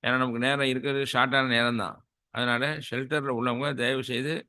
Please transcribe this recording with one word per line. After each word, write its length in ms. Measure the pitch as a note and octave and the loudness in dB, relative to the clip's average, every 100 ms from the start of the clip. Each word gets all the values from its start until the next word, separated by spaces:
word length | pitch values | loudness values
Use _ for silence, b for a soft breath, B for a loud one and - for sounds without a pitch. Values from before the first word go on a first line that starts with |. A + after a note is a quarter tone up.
ஏன்னா, 140 | B2 B2+ | 2 2
நமக்கு 240 | B2+ A#2 | 2 0
நேரம் 280 | B2+ C#3+ C3+ | 0 2 2
இருக்கிறது 340 | B2+ C#3 C#3 C3+ | 0 -2 -2 0
ஷார்ட்டான 420 | B2+ C3 C3+ C3 | 2 4 4 4
நேரம் 320 | A#2 A#2+ A#2+ | 4 2 0
தான். 160 | F#2+ - _ _ _ | -4 -6 _ _ _
அதனால 320 | - B2 A#2+ C#3 D3+ | -4 0 0 0 -4
ஷெல்டர்ல 500 | B2+ A#2+ C3 D3+ C#3 | -6 -6 -2 -2 -2
உள்ளவங்க 360 | A#2+ B2 A#2+ C#3+ B2+ | 0 0 0 -2 0
தயவு 280 | A#2+ C3 | 0 0
செய்து 300 | B2+ A#2+ C3+ D#3+ | -2 -4 -2 -4